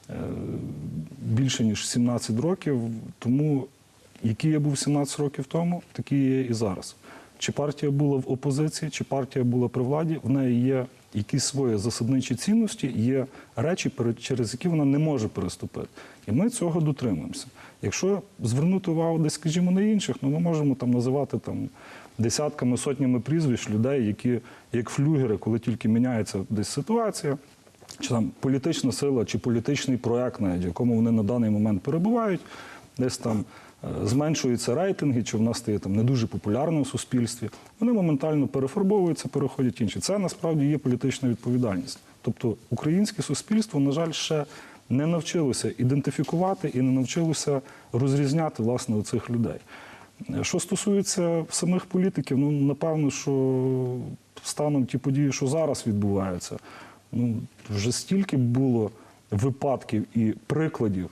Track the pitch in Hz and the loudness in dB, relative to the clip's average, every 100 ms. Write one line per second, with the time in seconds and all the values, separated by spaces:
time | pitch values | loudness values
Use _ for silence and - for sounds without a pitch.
0 | - - - - - - - - - 80 | -12 -8 -6 -6 -6 -6 -8 -10 -8 -8
1 | - - 117 113 135 - 110 104 - 123 | -10 -8 -2 2 2 2 0 0 -2 0
2 | 120 120 - 110 156 190 151 127 117 113 | 2 0 -2 0 0 0 0 0 -2 -6
3 | - - 120 135 151 139 131 - _ _ | -10 -6 0 2 2 0 -2 -12 _ _
4 | - - 117 107 156 151 147 135 139 147 | -20 -4 -2 0 2 2 2 0 0 0
5 | 139 - 143 143 131 165 175 175 - - | 0 -2 -2 -4 -4 -2 -2 -4 -6 -10
6 | - 139 131 131 127 113 107 87 - - | -2 2 4 2 0 0 0 -2 -10 -16
7 | - - - - - 127 147 139 147 139 | -20 -20 -20 -8 -4 -2 -2 0 0 2
8 | 147 135 131 127 147 139 156 - 156 - | 2 2 0 -2 0 0 -2 -2 -6 -6
9 | - 139 127 139 123 123 120 131 127 151 | -4 -4 -2 0 2 2 2 0 0 0
10 | 165 151 120 139 131 120 127 135 127 - | 0 -2 0 2 2 2 2 2 -2 -10
11 | - 107 107 139 - 139 127 107 113 - | -8 -6 -2 -2 -2 0 2 2 0 -2
12 | 117 131 131 120 - 226 214 - 147 107 | 0 0 0 -2 2 2 2 -2 -4 0
13 | 117 135 120 - - - 143 185 - - | 2 2 -2 -8 -10 -4 -2 0 -2 0
14 | 117 113 - 127 113 123 175 160 139 143 | -2 -2 -2 -2 -2 -2 0 2 4 4
15 | 156 135 107 104 92 - - - - - | 2 0 -2 -2 -6 -6 -10 -10 -12 -14
16 | - - - 120 226 - 175 165 156 139 | -20 -12 -2 2 2 0 0 2 0 0
17 | 120 82 82 - - - - - 101 - | -2 -2 -4 -10 -14 -18 -20 -8 -6 0
18 | 185 202 - - 117 127 170 190 180 160 | 0 0 -4 -6 -2 2 2 2 0 0
19 | 165 165 156 - 160 170 180 185 214 208 | 2 2 0 0 -2 2 2 4 4 2
20 | - 127 139 151 170 156 147 127 123 123 | 0 -2 0 2 2 2 2 2 2 2
21 | 123 139 131 120 - 98 - - - - | 2 0 0 -4 -4 -6 -8 -10 -20 -20
22 | - - 110 - 151 - 123 123 147 131 | -10 -2 0 0 -2 0 0 2 0 0
23 | 131 123 120 165 151 113 - 107 127 139 | 2 2 2 2 2 0 0 2 2 2
24 | 107 101 123 117 - - - 120 113 - | 2 0 0 0 -4 -18 -6 -4 -2 0
25 | 143 151 123 101 107 113 - 110 110 113 | 2 4 2 0 0 0 -2 0 2 4
26 | 127 117 98 98 - 107 101 - 180 233 | 4 0 -2 -4 -2 -2 -2 -4 0 0
27 | 214 - 147 139 - - - - - - | 0 -2 -4 -4 -8 -20 -20 -20 -20 -10
28 | - 120 104 - 139 135 165 151 131 - | -2 0 -2 -2 0 0 0 0 -2 0
29 | 143 127 101 110 127 117 113 139 - 123 | 0 2 0 -2 0 0 0 -2 0 0
30 | 120 120 123 - 95 87 90 85 123 113 | 0 0 0 -2 -2 0 -2 0 2 4
31 | 117 113 104 120 110 104 107 98 - 160 | 4 4 2 2 2 2 2 0 0 0
32 | 202 240 220 165 - - - - - - | 2 2 0 -2 -6 -18 -18 -20 -12 -4
33 | 127 - 117 107 - - - - - - | -2 -2 -2 -2 -4 -12 -20 -14 -8 -4
34 | 104 127 151 151 131 117 - 131 190 185 | 0 2 2 0 0 0 0 0 0 0
35 | 147 123 101 107 117 110 - 104 98 104 | 0 0 0 0 0 0 -2 -2 0 2
36 | 123 131 113 95 104 113 165 156 131 127 | 2 2 0 -2 -2 0 2 0 0 -4
37 | - 127 113 - 107 - - - 233 220 | -2 0 0 -4 -10 -10 -20 -2 2 4
38 | 170 135 156 151 135 139 131 214 190 208 | 2 2 2 2 0 0 -2 0 2 4
39 | 175 151 147 143 139 - 127 - 104 - | 2 0 -4 -2 -2 0 0 0 -2 -2
40 | - 202 180 - 165 156 143 147 135 123 | -2 0 -2 -2 0 2 2 2 0 0
41 | 135 - 127 110 123 123 120 95 85 - | 0 0 -2 0 0 0 2 -2 -4 -12
42 | - - - - 120 101 - 120 151 175 | -18 -10 -8 -4 -4 -4 -6 -4 0 2
43 | 214 - - 135 - 214 - 147 139 143 | 0 -2 -4 -6 0 0 0 0 2 2
44 | 165 - - 156 143 - - - - 123 | -2 -4 -2 -2 -2 -10 -20 -16 -2 0
45 | 156 170 - 180 143 110 110 - 123 143 | 2 0 0 0 2 0 -2 0 2 2
46 | 139 - 135 165 185 196 151 127 131 131 | 0 -2 -2 0 0 0 -2 0 2 2
47 | 127 170 165 147 - 139 - - - 120 | 2 0 0 0 0 -2 -4 -16 -4 0
48 | 135 139 139 160 156 - 110 123 - 107 | 2 2 2 2 0 0 0 0 0 -2
49 | 98 113 - 120 107 - - - - - | 0 -2 -2 0 -2 -4 -14 -20 -20 -20
50 | - - - 131 - 180 - 196 208 202 | -20 -14 -8 -4 -2 -2 -2 -2 2 2
51 | 196 - 170 170 156 - 175 180 - 185 | 2 0 0 0 -2 -2 0 0 0 0
52 | 190 160 - 131 147 147 139 139 165 156 | 2 0 0 2 2 4 2 2 0 2
53 | 143 - 143 135 131 131 131 131 127 123 | 2 0 0 2 4 2 2 0 -2 -4
54 | 113 - _ - - - 151 147 120 131 | -8 -12 _ -14 -10 -4 0 2 0 0
55 | 143 135 143 127 131 160 151 117 120 104 | 0 2 2 2 0 2 0 0 -2 0
56 | 101 98 95 87 - 101 - - - - | 2 0 -2 -4 -8 -12 -14 -20 -20 -20
57 | _ 113 120 113 123 - - 104 113 - | _ -2 0 -2 -6 -14 -6 -2 -2 -4
58 | - 196 190 139 120 123 135 117 104 - | -2 0 2 2 2 2 2 2 0 -4
59 | - - _ 104 135 127 143 123 - 107 | -20 -20 _ 0 0 0 -2 -2 -2 -4
60 | - 113 110 101 - 147 160 - 110 92 | 0 0 0 0 -2 -2 -2 0 0 0
61 | 87 | -4